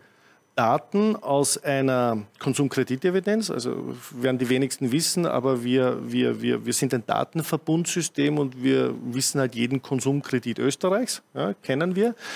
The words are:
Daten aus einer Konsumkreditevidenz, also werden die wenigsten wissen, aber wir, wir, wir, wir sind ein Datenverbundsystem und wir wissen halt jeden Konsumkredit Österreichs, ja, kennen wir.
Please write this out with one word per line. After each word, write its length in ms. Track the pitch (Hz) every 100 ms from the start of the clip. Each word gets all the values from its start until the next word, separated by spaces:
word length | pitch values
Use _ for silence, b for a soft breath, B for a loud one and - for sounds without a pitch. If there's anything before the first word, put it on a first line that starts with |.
| b b b b b
Daten 600 | - 117 143 - 196 214
aus 420 | 208 131 139 143 -
einer 600 | 151 135 135 127 120 113 104 -
Konsumkreditevidenz, 1080 | 143 131 139 - 123 131 185 190 190 220 208
also 460 | - 123 - - 123 -
werden 280 | 123 131 127
die 100 | 120
wenigsten 420 | 127 135 - 131
wissen, 340 | 143 160 180
aber 380 | 165 123 131 127
wir, 360 | 120 131 127 123 120
wir, 320 | 123 123 110
wir, 240 | 120 120 110
wir 60 |
sind 200 | 117 135
ein 120 | 127 -
Datenverbundsystem 1300 | 107 123 160 151 156 - 165 170 180 151 - 143 151
und 220 | 135 127
wir 320 | 131 131 127 120
wissen 340 | 123 123 135 143
halt 160 | 131
jeden 280 | 117 120 135
Konsumkredit 760 | - 135 135 143 - 123 120 113
Österreichs, 640 | 131 - 185 202 254 - -
ja, 220 | 135 170 196
kennen 320 | - 139 175
wir. 220 | 185 226 226 B